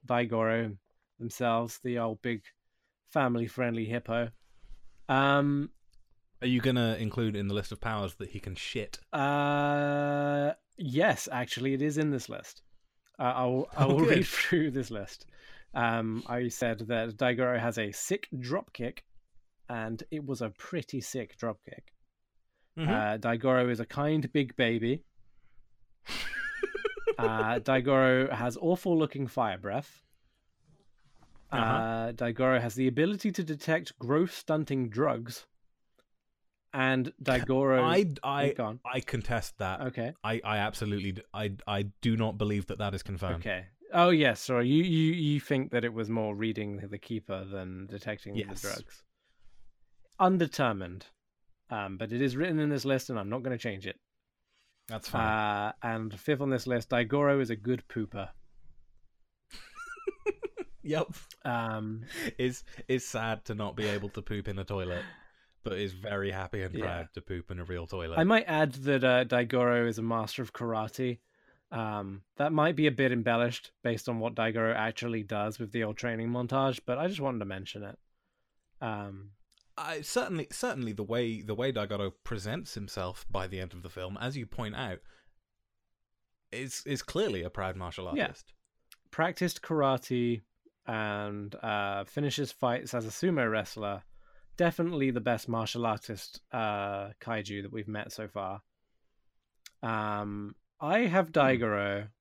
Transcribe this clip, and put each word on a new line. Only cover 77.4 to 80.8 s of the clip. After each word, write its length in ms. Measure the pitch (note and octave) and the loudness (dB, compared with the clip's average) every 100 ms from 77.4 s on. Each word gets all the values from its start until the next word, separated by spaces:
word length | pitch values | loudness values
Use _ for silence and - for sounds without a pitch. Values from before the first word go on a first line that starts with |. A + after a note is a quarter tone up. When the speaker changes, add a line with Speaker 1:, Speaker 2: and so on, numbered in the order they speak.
Speaker 1:
to 40 | |
mention 380 | G2+ F#2+ G2 G#2 | -4 -6 -8 -10
it. 160 | G2+ F#2+ _ _ _ _ _ _ _ - | -12 -14 _ _ _ _ _ _ _ -10
Um, 520 | B2+ G#2+ G2+ G2 G2+ G2+ _ _ _ - | -6 -6 -6 -10 -16 -20 _ _ _ -10
Speaker 2:
I, 240 | D3+ D#3+ | -8 -6
certainly, 460 | D3 B3 B3 F3 - | -2 -2 0 -4 -6
certainly 420 | - B3+ C3 | -4 -4 -2